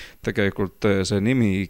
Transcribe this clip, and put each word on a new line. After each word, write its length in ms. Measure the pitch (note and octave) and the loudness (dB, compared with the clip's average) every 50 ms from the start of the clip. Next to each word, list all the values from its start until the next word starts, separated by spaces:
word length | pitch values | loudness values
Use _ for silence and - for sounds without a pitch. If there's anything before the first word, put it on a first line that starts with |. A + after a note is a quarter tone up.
| - - - - - | -18 -20 -16 -8 -6
Tegelikult, 600 | A#2 G2+ - G#2 G2 F#2 - G2+ F2+ - - - | -4 -2 0 0 0 0 -2 -4 -6 -4 -2 0
äh, 180 | G#2+ G2+ G2 F#2+ | 0 2 2 0
see 180 | - G#2 G2+ | 0 0 0
nimi 480 | G2 A2+ C3 C3 A#2 G#2 F#2+ F#2+ G2 E2+ | 2 2 2 2 2 2 2 0 -2 -4